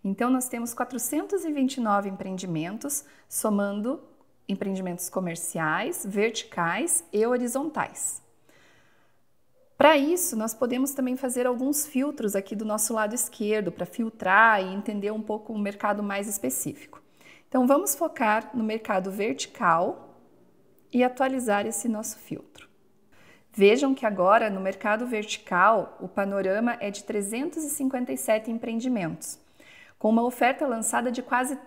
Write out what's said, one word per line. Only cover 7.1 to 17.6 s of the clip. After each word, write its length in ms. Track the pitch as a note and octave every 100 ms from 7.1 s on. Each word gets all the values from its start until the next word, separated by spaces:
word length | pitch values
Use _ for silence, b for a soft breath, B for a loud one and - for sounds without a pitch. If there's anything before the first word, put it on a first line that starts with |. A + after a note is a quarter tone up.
e 140 | G#3 A3+
horizontais. 960 | B3 A#3+ C4+ D#4 B3+ - - - - _ _ b b b b b b b b _ _ _ _ _ -
Pra 220 | C#4+ D4+
isso, 360 | C#4+ F4 -
nós 200 | A3 A3
podemos 380 | - A#3+ A#3+ C4+
também 220 | - B3+
fazer 320 | B3+ B3+ B3 B3
alguns 400 | A#3+ C4 D4 -
filtros 480 | B3+ C#4 C#4+ A3
aqui 220 | G3 G3 G#3
do 80 |
nosso 300 | G#3+ G#3 -
lado 200 | A3+ G#3
esquerdo, 560 | A#3+ - - G#3 G#3+ F#3
pra 140 | -
filtrar 800 | F3+ - A3+ - F3+ G3 A3+ G#3+
e 100 | F#3
entender 380 | F#3+ G#3 G#3 G3+
um 100 | A3
pouco 320 | G#3+ G#3+ -
o 60 | G#3+
mercado 440 | G3+ G3+ G#3 G#3
mais 240 | G#3 G3+ G#3
específico. 760 | - C4 - - - - - B B B B B
Então, 200 | C4